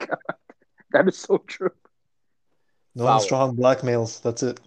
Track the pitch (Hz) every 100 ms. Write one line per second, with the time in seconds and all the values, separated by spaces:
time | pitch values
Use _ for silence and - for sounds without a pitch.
0 | - - - - _ - _ _ _ 131
1 | 185 - - 202 - - 185 - _ _
2 | _ _ _ _ _ _ _ _ _ 123
3 | 123 110 101 131 131 123 127 131 127 120
4 | 113 - 120 117 127 120